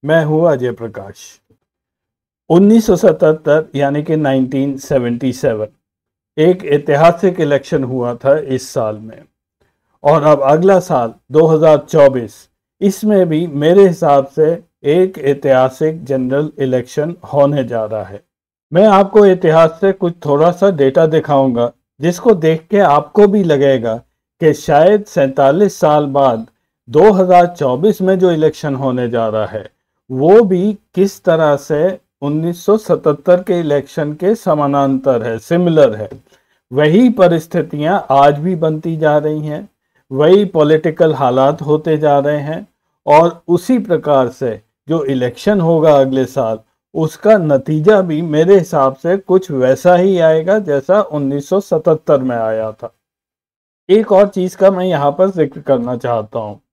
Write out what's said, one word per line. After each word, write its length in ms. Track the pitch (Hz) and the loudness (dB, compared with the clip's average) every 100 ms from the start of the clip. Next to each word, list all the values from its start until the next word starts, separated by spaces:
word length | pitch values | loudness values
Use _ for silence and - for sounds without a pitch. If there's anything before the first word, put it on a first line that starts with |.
मैं 200 | 143 165 | 0 0
हूँ 280 | 151 156 170 | 0 0 0
अजय 200 | 139 123 | 0 -4
प्रकाश। 680 | 117 117 104 98 - - _ _ _ _ _ _ _ _ _ _ _ _ | -8 -12 -14 -18 -20 -20 _ _ _ _ _ _ _ _ _ _ _ _
उन्नीस 380 | 165 202 226 220 | 2 4 4 2
सौ 100 | 175 | 2
सतहत्तर 680 | 208 160 160 156 156 151 156 | 2 2 0 0 0 -2 -2
यानी 280 | 139 139 143 | -4 -2 -4
कि 140 | 151 156 | -4 -2
नाइनटीन 600 | 143 135 127 135 139 135 | 0 -2 -2 -2 -4 -6
सेवेंटी 560 | - 139 120 120 127 | -4 -4 -2 -4 -6
सेवन 340 | 123 139 110 107 _ _ _ _ _ _ - | -4 -4 -4 -8 _ _ _ _ _ _ -2
एक 260 | 160 180 | 0 0
ऐतिहासिक 760 | 160 143 147 143 170 170 190 175 | -2 -2 0 2 2 2 -2 -2
इलेक्शन 440 | 156 143 139 160 | -2 -2 -2 -6
हुआ 300 | 127 127 120 | -4 -6 -6
था 240 | 120 139 151 | -4 -2 -2
इस 300 | 139 127 - | -2 -8 -6
साल 280 | 139 110 107 | -6 -6 -8
में, 260 | 110 - _ _ _ _ _ _ _ _ | -16 -20 _ _ _ _ _ _ _ _
और 180 | 147 156 | 0 2
अब 180 | 147 143 | 4 2
अगला 400 | 135 156 185 190 | 2 2 2 2
साल 340 | 180 151 - - _ | 0 -4 -4 -8 _
दो 140 | 143 160 | 2 2
हज़ार 320 | 156 160 147 | 4 4 2
चौबीस, 680 | - 160 139 127 110 - _ _ _ _ | 0 4 4 2 -8 -16 _ _ _ _
इसमें 480 | 202 196 214 208 175 | -4 -2 0 0 0
भी 180 | 156 175 | -2 -4
मेरे 420 | 143 151 185 196 | -2 2 4 4
हिसाब 380 | 160 160 143 135 | 2 0 0 0
से 360 | - 156 170 _ _ | -2 0 -2 _ _
एक 340 | 143 165 190 190 | -2 0 0 -2
ऐतिहासिक 880 | 139 139 143 131 127 131 156 160 | -4 -2 0 2 2 -2 -6 -6
जनरल 460 | 123 131 127 139 151 - | -6 -4 -2 -4 -6 -6
इलेक्शन 580 | 135 127 120 - 151 175 | -4 -4 -4 -6 -6 -8
होने 400 | - 143 143 147 | -6 0 0 0
जा 200 | 120 117 | -4 -6
रहा 200 | 107 107 | -6 -8
है। 180 | 95 101 _ _ _ _ _ | -10 -16 _ _ _ _ _
मैं 140 | 160 214 | 2 4
आपको 400 | 196 196 214 202 | 4 4 4 4
इतिहास 520 | 185 175 160 160 160 | 4 2 4 2 2
से 120 | 196 | -2
कुछ 200 | 190 175 170 | -2 -6 -6
थोड़ा 260 | 147 143 165 | -4 0 0
सा 200 | 175 196 | 2 -2
डेटा 360 | 165 135 135 160 | 2 0 2 0
दिखाऊंगा, 680 | 156 - 139 135 120 120 _ _ _ | 0 0 0 0 0 -4 _ _ _
जिसको 340 | 151 175 247 | -6 -2 0
देख 320 | 196 160 160 _ | 2 0 -2 _
के 80 | 202 | 0
आपको 480 | 180 147 147 - 208 | 2 2 0 2 2
भी 180 | 208 | 2
लगेगा 520 | 175 143 139 131 113 113 _ _ _ _ | 0 2 2 0 -2 -8 _ _ _ _
कि 120 | 160 | 0
शायद 520 | 151 - 151 170 208 | 0 0 2 4 2
सैंतालीस 720 | 208 - 135 135 135 156 202 - | -2 -4 -2 0 0 2 -2 0
साल 300 | 160 151 147 | 0 0 0
बाद 400 | 139 135 113 113 _ _ _ - | 0 0 -2 -8 _ _ _ -4
दो 220 | 135 208 | 4 4
हज़ार 340 | 190 185 180 175 | 4 4 4 4
चौबीस 560 | 175 139 127 196 - | -2 -4 0 -2 0
में 160 | 185 190 | -2 0
जो 140 | 180 | 0
इलेक्शन 420 | 165 156 - 151 | 2 0 -2 -8
होने 360 | 131 135 127 120 | -4 -4 -4 -4
जा 180 | 117 113 | -4 -2
रहा 180 | 110 104 | -4 -6
है, 240 | 107 95 _ _ _ _ | -10 -14 _ _ _ _
वो 320 | 131 151 208 | -2 4 4
भी 360 | 214 185 202 208 _ | 4 0 -2 -6 _
किस 300 | - 196 - | -2 -2 -2
तरह 320 | 190 165 156 143 | -2 0 0 0
से 420 | - 151 175 185 _ _ | -2 -2 -2 -4 _ _
उन्नीस 420 | 143 151 165 175 | -6 -4 -6 -6
सौ 120 | - 214 | -2 -2
सतहत्तर 640 | - 165 156 147 - 180 | -2 -2 -2 -4 0 0
के 180 | 180 175 | 0 -4
इलेक्शन 520 | 156 143 139 - 147 | -2 -4 -4 -8 -8
के 220 | 151 180 | -4 -4
समानांतर 880 | 214 - 151 143 143 139 135 135 123 | -2 -2 -2 0 0 0 -2 -2 -2
है, 160 | 113 113 | -4 -8
सिमिलर 560 | - 170 180 156 135 | -4 -2 0 2 2
है। 140 | 107 104 - _ _ _ _ _ | 0 -12 -16 _ _ _ _ _
वही 380 | 127 151 180 247 | -2 2 2 2
परिस्थितियां 920 | 220 180 165 160 175 156 147 151 196 - | 2 2 2 -4 -6 -6 -6 -4 -4 0
आज 280 | 135 143 147 | 2 2 2
भी 160 | 165 | -4
बनती 420 | 180 160 156 165 160 | -4 -4 -4 -6 -2
जा 220 | 151 151 | 0 0
रही 220 | 151 156 | -2 -6
हैं, 280 | 151 147 202 _ _ _ _ | -8 -10 -14 _ _ _ _
वही 320 | 135 151 196 | -2 2 4
पॉलिटिकल 720 | 202 165 151 156 165 160 165 | 2 0 2 2 -2 -2 -2
हालात 480 | 147 135 127 135 160 | 0 -2 2 0 -2
होते 360 | 143 156 160 151 | -4 -4 -2 -2
जा 200 | 151 143 | 2 0
रहे 200 | 143 147 | 0 -4
हैं, 300 | 143 165 208 _ _ _ - | -6 -10 -14 _ _ _ 2
और 360 | 147 170 170 - | 4 4 -2 -4
उसी 300 | 175 - 254 | -4 0 -4
प्रकार 500 | 185 165 151 139 123 | -2 -4 0 0 0
से 320 | - 127 104 _ _ - | -4 -8 -8 _ _ -6
जो 160 | 165 | -6
इलेक्शन 560 | 135 131 123 - - 208 | -4 -4 -4 -4 -2 0
होगा 400 | 165 165 160 143 | 0 2 4 2
अगले 240 | 135 131 | 2 -2
साल, 340 | 123 139 113 110 _ _ _ | -4 -4 -6 -6 _ _ _
उसका 440 | 160 156 - 208 214 | -6 -6 -4 0 2
नतीजा 640 | 160 135 139 156 160 214 | 2 -2 -2 0 2 2
भी 220 | 180 151 | 0 -4
मेरे 360 | 170 151 165 196 | -4 0 4 2
हिसाब 380 | 160 160 135 135 | 2 -2 -2 -2
से 200 | 165 196 | -4 -4
कुछ 340 | - 185 185 | 0 -2 0
वैसा 440 | 139 127 131 180 | -2 0 2 2
ही 240 | 175 190 185 | 4 2 2
आएगा 400 | 160 160 165 214 | 2 2 0 -2
जैसा 440 | 185 143 135 202 | 0 -4 0 0
उन्नीस 460 | 208 151 139 143 143 | 0 -4 -4 -6 -2
सौ 120 | 190 | -4
सतहत्तर 580 | - 160 170 156 - 143 | -2 -2 0 -2 0 -2
में 180 | 127 120 | 0 -4
आया 360 | 110 110 110 | -4 -4 -6
था। 220 | 107 117 _ _ _ _ _ _ _ _ _ - | -10 -18 _ _ _ _ _ _ _ _ _ 0
एक 220 | 202 214 | 0 2
और 160 | 190 202 | 2 2
चीज़ 280 | 196 185 - | 0 -6 2
का 140 | 190 | 0
मैं 140 | 190 | 2
यहाँ 260 | 185 160 143 | -4 -2 -2
पर 180 | 143 190 | 0 -2
जिक्र 300 | 185 143 - | 0 -4 -6
करना 360 | - 131 120 123 | -4 -2 -2 -8
चाहता 420 | 120 117 107 117 | -4 -6 -6 -10
हूँ। 220 | 107 98 _ | -12 -16 _